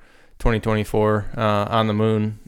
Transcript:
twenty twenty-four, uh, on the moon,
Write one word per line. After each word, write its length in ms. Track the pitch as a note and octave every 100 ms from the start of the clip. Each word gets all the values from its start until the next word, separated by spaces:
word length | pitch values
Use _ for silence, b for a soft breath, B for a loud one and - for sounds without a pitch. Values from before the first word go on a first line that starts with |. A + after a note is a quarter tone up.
| b b b b
twenty 220 | B2 A2
twenty-four, 680 | A2+ G#2+ G2+ G#2+ G#2+ G#2+ G2+ -
uh, 300 | A2 G#2 G#2
on 180 | A2+ A2
the 60 |
moon, 440 | G#2 A2 A2 G#2+ G#2+